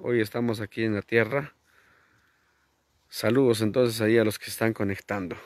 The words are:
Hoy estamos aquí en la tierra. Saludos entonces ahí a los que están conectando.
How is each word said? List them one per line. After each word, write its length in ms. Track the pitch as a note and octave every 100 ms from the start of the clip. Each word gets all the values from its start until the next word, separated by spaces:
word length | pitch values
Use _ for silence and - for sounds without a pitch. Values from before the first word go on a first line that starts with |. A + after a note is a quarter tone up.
Hoy 200 | A#2+ A#2+
estamos 380 | G#2+ A#2+ A#2+ A2
aquí 240 | G#2+ -
en 120 | A2 G2+
la 80 |
tierra. 500 | - A#2 G#2+ C#3 D3 _ _ _ _ _ _ _ _ _ _ _ _ _ _ _ _
Saludos 520 | - A2 B2+ C3 G#2+
entonces 400 | A2 A2+ B2 A2+
ahí 160 | G#2+ A2+
a 60 |
los 160 | G#2+ -
que 100 | -
están 240 | - A2+
conectando. 640 | A2 G2+ G2 - G2+ F2 -